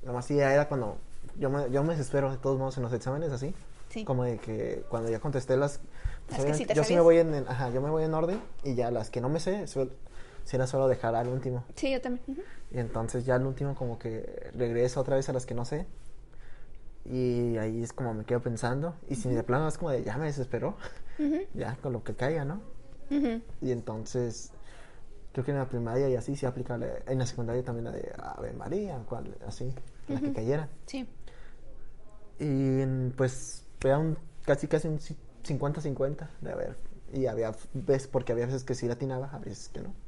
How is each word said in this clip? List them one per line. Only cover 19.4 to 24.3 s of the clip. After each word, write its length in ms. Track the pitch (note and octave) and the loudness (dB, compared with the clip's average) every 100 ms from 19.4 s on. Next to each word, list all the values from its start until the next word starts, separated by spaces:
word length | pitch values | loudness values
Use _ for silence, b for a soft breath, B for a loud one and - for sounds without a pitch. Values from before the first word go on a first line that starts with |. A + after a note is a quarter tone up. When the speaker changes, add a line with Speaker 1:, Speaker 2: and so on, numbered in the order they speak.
Speaker 1:
plano 260 | - B2+ D#3 | 4 2 2
es 80 | - | 0
como 140 | E3+ | 0
de, 120 | B2+ | 0
ya 140 | G#2 A2+ | 0 -2
me 80 | D#3 | -2
desesperó. 500 | C#3+ B2+ A#2 C3 G3 B B B B | -2 -2 0 -2 -4 B B B B
Speaker 2:
Ujú. 220 | D4 D#4+ G4 | 2 2 0
Speaker 1:
Ya, 240 | - - C3 | -4 -4 -4
con 160 | C#3+ | -2
lo 100 | A#2+ | -4
que 100 | - | -4
caiga, 300 | G#2+ B2+ E3 | 0 0 2
¿no? 120 | C#3 F#3 - - - - - | 0 -4 -6 -8 -8 -8 0
Speaker 2:
Ujú. 320 | C#4+ C#4 A3+ - - | 2 2 0 -4 -4
Speaker 1:
Y 100 | B2+ | 0
entonces, 800 | A#2+ A2+ A2 A2 B2+ A#2+ | 0 -2 -6 -2 0 0